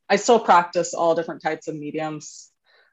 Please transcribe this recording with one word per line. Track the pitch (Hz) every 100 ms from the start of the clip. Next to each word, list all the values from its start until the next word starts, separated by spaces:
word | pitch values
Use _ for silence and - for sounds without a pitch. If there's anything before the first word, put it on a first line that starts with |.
| -
I | 190
still | - 233
practice | 226 175 175 175 170
all | - 170
different | 165 165 156
types | 160 156 -
of | 156
mediums. | 147 156 156 156 - - - _ _ _ _